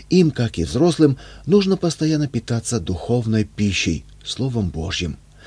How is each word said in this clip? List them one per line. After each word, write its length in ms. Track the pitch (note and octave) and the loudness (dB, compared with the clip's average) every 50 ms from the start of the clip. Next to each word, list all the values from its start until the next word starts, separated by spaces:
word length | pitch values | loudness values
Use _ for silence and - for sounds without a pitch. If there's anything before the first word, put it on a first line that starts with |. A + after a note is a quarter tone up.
| - - | -6 0
им, 220 | E3 F#3 F3+ D#3 C#3+ | 4 4 4 4 2
как 260 | - A#2+ A2 - - | 0 -2 -2 -2 -4
и 60 | E2 | -4
взрослым, 540 | C2+ D2+ A#2 D#3+ F3 D#3 - D#3+ D3 C3+ - - - - - - | -2 2 2 2 2 4 4 4 4 4 0 -6 -16 -20 -12 -2
нужно 320 | C#3 F3 G#3 G3 F#3+ F#3+ | 2 2 2 4 2 0
постоянно 500 | F3+ - E3+ D#3 - D#3 D#3 D#3 D3+ D3+ | 0 0 -4 -2 -2 -2 0 0 0 -2
питаться 540 | C#3 - A#2+ - - A#2+ A#2 - - A#2+ A2+ | -2 -2 -4 -4 -2 -4 -4 -2 -4 -4 -4
духовной 640 | E2 - F#2 E2+ - - A#2+ B2 A2+ A2 A2 A2 G#2+ | -4 -4 -6 -6 -2 -2 -2 -2 0 0 0 0 0
пищей, 600 | G2 - - G#2 G2+ F#2 - - F#2 E2 C#2+ - - - - - | -2 -2 -2 -2 0 0 0 0 -2 -2 -2 -6 -12 -20 -18 -12
Словом 460 | - - - A#2+ C3+ B2 A#2 G2+ E2+ | -12 -6 -4 -4 -4 -2 -2 -4 -4
Божьим. 480 | D2 D#2+ D#2+ F2 - - F#2 D#2+ C#2 - _ _ _ - - | -4 -6 -6 -6 -4 -6 -6 -6 -8 -10 _ _ _ -20 -20